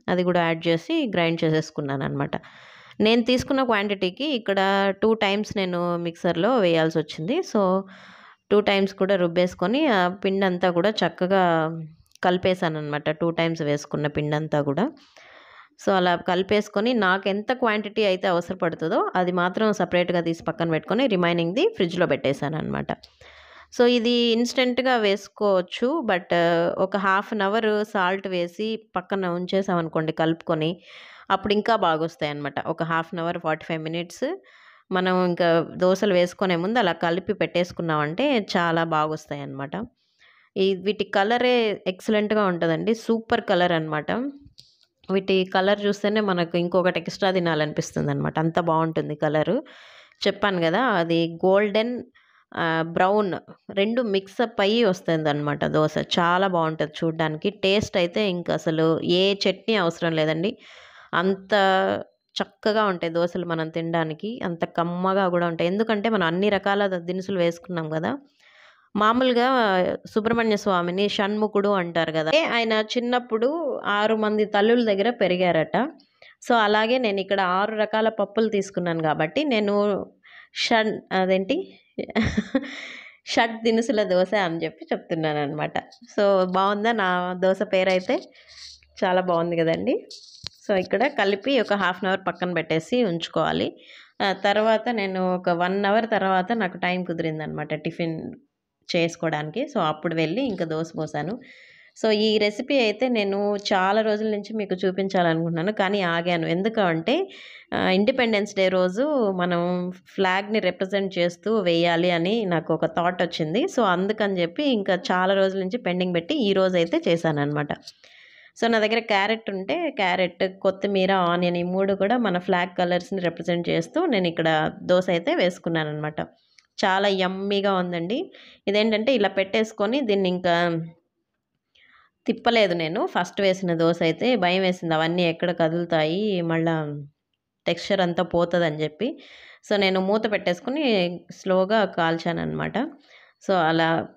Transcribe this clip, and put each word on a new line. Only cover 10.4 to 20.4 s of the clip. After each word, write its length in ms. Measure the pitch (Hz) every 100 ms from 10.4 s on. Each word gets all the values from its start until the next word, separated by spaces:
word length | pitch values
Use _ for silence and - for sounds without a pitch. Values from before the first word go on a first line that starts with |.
| 196 180 185
కూడా 200 | 175 202 214
చక్కగా 440 | 170 - 180 196 180 165 156 165 156 - _ -
కలిపేశాననమాట. 840 | 185 180 185 185 170 156 147 147 156
టూ 180 | 151 170
టైమ్స్ 320 | 165 165 160
వేసుకున్న 440 | 147 147 - 151 147
పిండంతా 540 | 151 151 151 156 147
కూడా. 220 | 143 143 277 - _ - - - - - - _
So, 100 | -
అలా 200 | 190 180 170 185
కలిపేసుకొని 680 | 180 190 214 202 202 233
నాకు 320 | 240 185 190 196
ఎంత 220 | 196 214
క్వాంటిటీ 500 | 254 233 208 202 220
అయితే 220 | 208 185 190
అవసరపడుతుందో 680 | 175 175 185 165 160 160 262 415
అది 180 | 185 180
మాత్రం 340 | 180 180 185 220
సపరేట్‌గా 480 | 202 175 175 175 175
తీసి 220 | 165 165